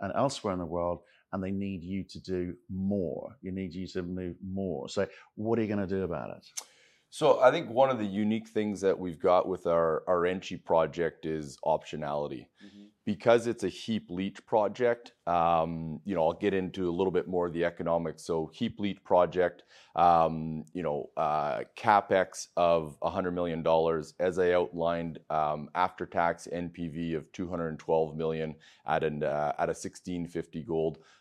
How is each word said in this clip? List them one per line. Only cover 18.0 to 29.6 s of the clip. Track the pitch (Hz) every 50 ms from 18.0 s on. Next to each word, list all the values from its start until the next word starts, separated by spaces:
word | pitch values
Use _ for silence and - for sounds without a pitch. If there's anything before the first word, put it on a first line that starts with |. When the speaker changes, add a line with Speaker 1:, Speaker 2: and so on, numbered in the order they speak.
| 85 80 78 - -
Speaker 2:
So | - 85 80 80 78
heap | - - 120 110 - -
leach | 104 101 92 - -
project, | - 98 90 90 85 78 90 90 87 - - - _ - - - _ -
um, | - 85 87 85 82 82 80 80 80 80 80 78 78 - - -
you | 90 85
know, | 76 73 71 - - -
uh, | - 80 76 76 76 73 73 64 53 - - -
CapEx | - - 117 107 101 - - 104 95 92 - - - - - -
of | 87 87 85 85 85 80 76 73 -
a | - 85
hundred | 87 98 92 90
million | 87 87 87 87 82 80 80
dollars, | 82 80 82 80 82 82 80 76 - - -
as | 87 92 82
I | 92 90 87
outlined, | 87 90 87 - - 85 82 85 85 85 85 82 76 - - -
um, | 78 78 76 76 76 76 73 73 -
after-tax | 87 90 92 - - 90 82 - 95 85 85 85 - - -
N | - 87 87
P | 85 85 87 87 82
V | 73 82 85 82 82
of | 76 71 -
two | - - 92 85
hundred | 90 85 85 80 78 73
twelve | - - 80 80 80 78 73
million | 78 80 80 80 80 78 78 78 - - - - _ -
at | - 78 78 78
an, | 78 76 73 76
uh, | 71 71 73 76 73 -
at | -